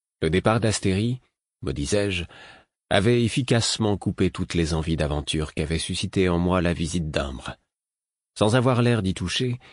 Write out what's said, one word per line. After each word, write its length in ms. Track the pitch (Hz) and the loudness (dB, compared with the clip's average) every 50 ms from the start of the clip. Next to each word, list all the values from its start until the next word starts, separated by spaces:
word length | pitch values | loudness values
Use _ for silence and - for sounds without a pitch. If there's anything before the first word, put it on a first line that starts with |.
| _ _ _ _ | _ _ _ _
Le 80 | 80 80 | -2 0
départ 320 | 82 92 - - 110 98 | 0 2 2 2 2 2
d'Astérie, 600 | 104 110 101 - - 98 92 98 110 120 127 127 - _ _ _ _ _ _ _ | 2 0 0 0 -2 -2 0 0 0 -2 -4 -6 -10 _ _ _ _ _ _ _
me 100 | - - | -8 -6
disais-je, 520 | 65 69 73 - 104 104 101 101 92 87 85 - - - - - - - _ _ _ _ _ - | -4 -4 -2 -2 0 0 0 -2 -4 -6 -8 -10 -14 -20 -20 -20 -20 -20 _ _ _ _ _ 0
avait 320 | 90 98 92 117 120 120 | 0 2 4 4 4 2
efficacement 720 | 117 110 - 143 123 - 127 117 110 - - - 110 104 101 | 2 0 0 -2 2 4 4 4 4 2 -2 0 0 0 0
coupé 340 | - - 107 87 - 95 87 | 0 -2 -2 0 2 2 0
toutes 240 | - - 90 - - | 0 -2 -4 -2 0
les 200 | 85 82 76 82 | 0 0 2 0
envies 220 | 80 76 80 80 | 0 0 0 0
d'aventure 580 | 76 78 69 73 73 71 - - 78 76 71 - | 0 0 0 -2 -2 -4 -2 -4 -4 -4 -4 -4
qu'avait 240 | - 78 73 80 80 | -4 -2 -2 -2 -2
suscité 500 | - - 90 - - 92 - 101 92 90 | -2 -4 -4 -4 -6 -2 0 2 2 4
en 100 | 85 85 | 2 2
moi 220 | 87 87 92 92 | 2 2 2 2
la 140 | 85 85 85 | 2 0 0
visite 360 | 82 85 76 87 90 78 78 | -2 -2 -2 -2 -4 -4 -2
d'Imbre. 460 | 73 78 71 67 65 - - - - - _ _ _ _ _ _ _ _ _ _ _ _ _ _ _ | -2 -2 -4 -4 -6 -10 -12 -14 -14 -16 _ _ _ _ _ _ _ _ _ _ _ _ _ _ _
Sans 200 | - 104 107 113 | 0 2 4 4
avoir 260 | 131 117 131 123 117 | 4 4 2 2 4
l'air 200 | 120 120 120 107 | 2 2 2 2
d'y 120 | 95 95 90 | 0 -2 -2
toucher, 440 | - 92 85 - - 127 123 123 - - - | -2 -4 -4 -4 -4 -4 -4 -6 -8 -12 -18